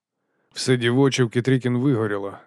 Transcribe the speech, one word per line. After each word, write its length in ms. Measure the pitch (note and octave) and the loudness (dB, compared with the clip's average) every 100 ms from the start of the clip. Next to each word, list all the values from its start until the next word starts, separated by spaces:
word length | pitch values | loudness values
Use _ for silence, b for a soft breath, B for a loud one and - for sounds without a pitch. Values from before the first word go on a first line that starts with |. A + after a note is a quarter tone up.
| _ _ _ _ _ - | _ _ _ _ _ -8
Все 200 | - B2+ | -2 0
дівоче 480 | A#2 B2+ C#3 B2 | 2 2 2 2
в 60 | B2 | 0
Кетрікін 480 | B2 A#2 C3 B2 B2 | 0 0 0 0 -2
вигоріло, 600 | C#3 A#2 G#2+ G2+ G2 G2 | 0 0 -2 -4 -8 -14